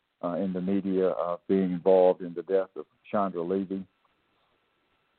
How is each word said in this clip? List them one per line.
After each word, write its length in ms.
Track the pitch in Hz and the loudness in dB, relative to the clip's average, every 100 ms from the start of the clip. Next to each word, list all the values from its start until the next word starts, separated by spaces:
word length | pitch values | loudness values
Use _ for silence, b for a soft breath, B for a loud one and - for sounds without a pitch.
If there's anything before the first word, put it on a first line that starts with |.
| _ _ | _ _
uh, 100 | 87 | -6
in 200 | 82 95 | -4 -4
the 80 | 92 | -4
media 480 | 90 98 95 92 92 | -2 -2 0 0 0
of 300 | 80 85 87 - | 0 -4 -4 0
being 260 | 98 92 | 0 0
involved 480 | 90 92 95 92 87 | 0 4 6 6 4
in 120 | 90 | -2
the 100 | 85 | -10
death 260 | 82 98 92 - | -2 -2 -2 -8
of 100 | 76 _ - | -16 _ -6
Chandra 300 | 107 98 87 | -4 -2 -4
Levy. 440 | 85 98 92 95 92 _ _ _ _ _ _ _ _ _ _ _ _ | -4 -4 -4 -8 -10 _ _ _ _ _ _ _ _ _ _ _ _